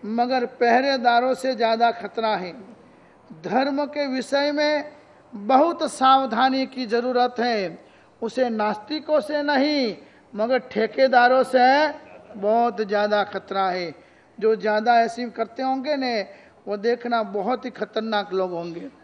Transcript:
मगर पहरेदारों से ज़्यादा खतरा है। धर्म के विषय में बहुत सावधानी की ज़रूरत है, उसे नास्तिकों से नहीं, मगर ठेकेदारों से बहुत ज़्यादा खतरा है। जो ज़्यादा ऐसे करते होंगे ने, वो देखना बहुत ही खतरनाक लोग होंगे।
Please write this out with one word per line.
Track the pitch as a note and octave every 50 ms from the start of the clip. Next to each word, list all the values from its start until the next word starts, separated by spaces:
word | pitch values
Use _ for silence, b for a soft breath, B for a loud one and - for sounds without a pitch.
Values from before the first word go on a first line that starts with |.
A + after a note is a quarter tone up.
| -
मगर | G3+ A3 A#3 A#3+ B3 C4 B3+ A#3+
पहरेदारों | A#3+ - - B3 A#3 A#3 B3 C4+ C#4 C4+ C4 A#3 A#3+ A#3 A#3+ B3 C4 C4
से | B3 - C4 C4
ज़्यादा | G#3 A3+ A3+ A3+ A3+ A#3 A#3
खतरा | A3+ - G3 G3+ - - A3+ A3 G#3+
है। | F3+ F#3 F3+ D#3+ - F#3+ - - - - b b b b b b b _ _ - D#3 -
धर्म | E3+ F#3 B3 C4+ C#4 C#4 C#4 D4
के | C#4 D4 D4 C#4+ C#4
विषय | B3+ C4 A#3+ - - C#4 C#4+ D4
में | D4 D4 D4+ D4 D4+ D4 - - B B B B B B B B -
बहुत | G#3 G3+ G#3+ C4+ C4 D4+ E4+ E4+ - D#4+ C4+
सावधानी | - - C4 C4 C4 C4+ C4+ B3 A3 G#3+ C4 C4+ C4 C4+ C4+
की | C4 - B3 B3+
ज़रूरत | G#3+ A3 A#3+ A#3+ B3+ B3+ B3 B3 B3 B3 -
है, | A3+ B3 A#3 G#3+ F#3+ E3+ E3 - b b b b b b b b
उसे | - A3+ - B3+ B3+ A#3+
नास्तिकों | A3+ G#3+ G#3 G#3+ G#3 - - - D4+ D#4 - - D4+ D4+
से | D4 D4+ D4+ D4 D4
नहीं, | D4 D4 C4+ C4+ D4+ D4+ C#4+ C4 A3 F3+ - B B B B B B -
मगर | G3+ G#3+ A#3 C4 B3+
ठेकेदारों | B3+ - - G#3 A3 A3 - - C4+ C4 B3 B3 A#3+ B3 C4 C4 B3+
से | C4 - B3+ B3 B3+ C4+ C#4+ D4+ D4+ C#4 - - - - - - - - G3+
बहुत | F#3+ G#3 A3 A#3 A#3 A#3+ G#3+ G3+
ज़्यादा | A3 F#3+ G#3 G3+ G#3 G#3 G#3 G#3 G3
खतरा | - - G3 - - G3 G3 F#3+ F#3
है। | F3+ F#3 F3 E3 C#3+ - b b b b b b b -
जो | F#3+ A3 A3+
ज़्यादा | G3+ F3+ G#3+ G#3+ G#3+ A3 A#3+ A#3+ A#3
ऐसे | A3+ A3+ - A#3+ B3 A#3
करते | - - A3+ - - - C4
होंगे | C4 C4 C4+ B3+ D4 D4+
ने, | C#4 C4 B3+ A#3+ G#3+ F#3+ - B B B B B B _ G3+
वो | G3+ G#3
देखना | G3 A#3 A#3+ A#3+ A#3+ A#3+ A#3+ A#3 A3
बहुत | G3+ G3 G#3 F3+ G#3+ B3+ - -
ही | B3+
खतरनाक | - - G#3 G#3 - A3 A3 A3+ G#3+ G#3 G3+ - F3+
लोग | F#3+ F#3 F#3
होंगे। | F3+ E3+ E3+ F3 E3 E3+ C#4+ C#4 - _